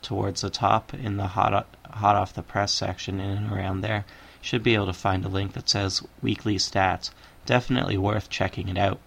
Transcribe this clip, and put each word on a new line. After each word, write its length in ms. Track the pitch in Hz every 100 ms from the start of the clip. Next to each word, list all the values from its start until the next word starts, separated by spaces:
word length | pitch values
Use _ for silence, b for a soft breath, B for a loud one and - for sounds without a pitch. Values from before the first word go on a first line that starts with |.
towards 400 | - 101 101 92
the 80 | 101
top 440 | - 101 107 -
in 220 | - 113 101
the 120 | 98
hot 260 | 101 101
o-, 380 | 101 - - -
hot 260 | 104 104 101
off 160 | 95
the 100 | -
press 300 | 92 104 101
section 480 | - 98 92 - 95
in 160 | 98 98
and 120 | 104
around 300 | 101 95 95
there. 240 | 104 107 101 B B B
Should 200 | - 123
be 140 | 113 110
able 120 | 98
to 60 |
find 300 | 92 101 95
a 60 | 92
link 240 | 95 98
that 160 | - -
says 360 | 101 98 - - -
weekly 360 | 117 104 110 98
stats. 520 | - 101 95 87 - B B B -
Definitely 520 | 123 123 127 90 98
worth 320 | 98 107 -
checking 380 | - 92 - 98
it 100 | 92
out. 220 | 98 92